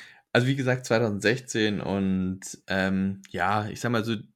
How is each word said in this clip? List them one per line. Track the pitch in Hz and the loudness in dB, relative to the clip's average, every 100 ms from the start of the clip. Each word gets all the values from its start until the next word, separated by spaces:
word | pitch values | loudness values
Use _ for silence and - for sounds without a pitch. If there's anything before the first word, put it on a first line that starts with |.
| - - _ | -18 -20 _
Also | 117 123 | 2 2
wie | 139 | 2
gesagt, | 127 127 - | 0 0 2
zweitausendsechzehn | 113 117 101 104 123 - 117 107 101 | 2 2 0 2 0 -2 0 0 0
und, | - 98 95 95 92 92 - - - | -2 0 0 0 0 -4 -10 -14 -4
ähm, | 95 95 95 95 98 - | 0 2 2 0 -4 -8
ja, | 95 90 104 107 | -2 0 0 -2
ich | - | -4
sag | 120 | -2
mal | 120 110 | 0 0
so, | 107 - | -4 -6